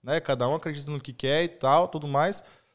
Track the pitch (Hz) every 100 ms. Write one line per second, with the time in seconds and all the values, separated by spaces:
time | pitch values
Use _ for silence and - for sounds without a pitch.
0 | 120 160 - 127 123 156 165 143 143 147
1 | - 120 135 151 170 170 131 151 180 160
2 | 147 139 165 196 - - _